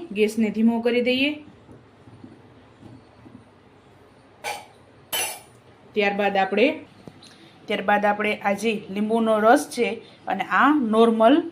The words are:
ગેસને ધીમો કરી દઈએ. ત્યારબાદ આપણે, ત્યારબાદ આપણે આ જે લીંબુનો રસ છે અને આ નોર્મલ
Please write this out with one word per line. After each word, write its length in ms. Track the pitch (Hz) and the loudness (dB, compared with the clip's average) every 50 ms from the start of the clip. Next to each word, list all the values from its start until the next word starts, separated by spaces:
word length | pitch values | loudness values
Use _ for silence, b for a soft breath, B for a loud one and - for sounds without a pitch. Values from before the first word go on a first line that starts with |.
| - - 202 202 | -4 -6 -4 -2
ગેસને 300 | 214 208 220 233 220 208 - | -2 0 0 0 -2 -2 0
ધીમો 200 | 220 226 226 233 226 226 | 0 0 0 0 0 -2
કરી 180 | 240 233 247 240 247 | -2 -2 0 0 0
દઈએ. 220 | 254 254 277 294 302 302 - - - - - - - - - _ _ - - - - - - - - - - - - - - - - - - - - - - _ _ - - - - - - _ _ _ _ _ _ - _ _ - _ - _ _ _ _ _ _ - - - - - - - - - _ _ - - - _ - - - - - - - - - _ _ - - - - - - | 0 0 0 -2 -4 -6 -12 -20 -20 -20 -20 -20 -20 -20 -20 _ _ -20 -20 -20 -20 -20 -20 -20 -20 -20 -20 -20 -20 -20 -20 -20 -20 -20 -20 -20 -20 -20 -20 _ _ -20 -20 -20 -20 -20 -20 _ _ _ _ _ _ -20 _ _ -20 _ -20 _ _ _ _ _ _ -14 -12 -12 -12 -12 -16 -20 -20 -20 _ _ -20 -20 -20 _ -12 -12 -12 -12 -12 -16 -20 -20 -20 _ _ -20 -20 -20 -20 -10 -4
ત્યારબાદ 420 | 208 202 202 196 202 202 196 196 196 190 | -2 -2 -2 -2 -2 -2 -2 0 0 -2
આપણે, 240 | 190 202 202 233 294 311 - - - - - - - - - B B B B B B B B B | 0 0 0 0 0 0 -4 -10 -20 -20 -20 -20 -20 -20 -20 B B B B B B B B B
ત્યારબાદ 400 | - 208 208 196 - 208 202 202 208 | -8 -6 -4 0 0 0 2 2 0
આપણે 220 | 202 208 208 208 208 208 - 202 | 0 0 -2 -4 -4 -4 -2 -4
આ 60 | 202 202 214 | -2 -2 -2
જે 100 | 233 214 208 - - 190 | -2 -2 -4 -6 -8 -6
લીંબુનો 400 | 202 214 214 226 226 226 220 220 214 214 | -6 -2 -2 0 0 0 2 2 4 6
રસ 180 | 220 247 294 285 - - | 6 6 6 4 0 -4
છે 140 | 240 233 196 220 - B B B B B - 190 | -2 -2 -2 -4 -6 B B B B B -6 -6
અને 100 | 196 185 - 185 190 | -4 -4 0 2 4
આ 80 | 233 277 302 302 247 220 214 | 4 4 4 2 0 0 2
નોર્મલ 420 | 220 233 233 226 220 220 233 285 339 339 - | 4 4 4 4 4 4 6 4 4 2 0